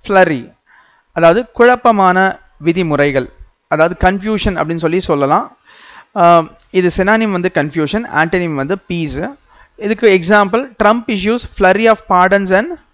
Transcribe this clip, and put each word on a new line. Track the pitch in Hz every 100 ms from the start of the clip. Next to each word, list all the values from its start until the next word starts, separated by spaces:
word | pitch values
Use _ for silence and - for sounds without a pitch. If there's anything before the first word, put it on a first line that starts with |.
| -
ஃப்ளரி, | 196 175 139 120 _ _ _ _ _ _ -
அதாவது | 170 190 247 -
குழப்பமான | 240 247 247 208 185 180 190 - _ _ 151
விதிமுறைகள், | 170 170 147 143 135 123 _ - _ _
அதாவது | 151 165 180 185
கன்ஃபியூஷன் | 190 208 214 214 175
அப்படின்னு | 151 170 160
சொல்லி | 175 185
சொல்லலாம். | 147 139 170 320 _ _ - - - _ 208
ஆஹ், | 170 170 160 _ _ 185
இது | 180 165
சினானிம் | 190 220 220 185
வந்து | 180 170
கன்ஃபியூஷன், | 147 165 151 208 233 147
ஆன்டனிம் | 165 185 175 147
வந்து | 135 190 _
பீஸ். | 175 156 131 202 285 _ _ _ _ 214
இதுக்கு | 214 226 190
எக்ஸாம்பிள், | 165 208 202 220 269 220
Trump | 208 233 226 208
issues | 196 240 - -
flurry | 190 190 226 214
of | -
pardons | 185 180 196 190 190
and | 294 339 _